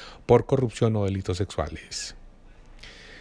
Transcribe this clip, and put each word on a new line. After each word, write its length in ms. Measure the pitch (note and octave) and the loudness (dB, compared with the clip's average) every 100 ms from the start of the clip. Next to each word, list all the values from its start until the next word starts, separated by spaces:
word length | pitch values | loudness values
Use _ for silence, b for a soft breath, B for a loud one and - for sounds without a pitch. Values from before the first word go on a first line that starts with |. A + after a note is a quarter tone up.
| B B - | B B 6
por 180 | A#2+ | 6
corrupción 520 | - C3 B2 - A#2 G#2+ | 6 2 0 2 2 2
o 80 | |
delitos 320 | G2+ G2 F#2+ F2+ | 0 -2 -2 -2
sexuales. 800 | G2 - D#2+ E2 - - - - - - - - - - B B B B | -2 -4 -6 -8 -12 -12 -12 -14 -20 -20 -20 -20 -20 -20 B B B B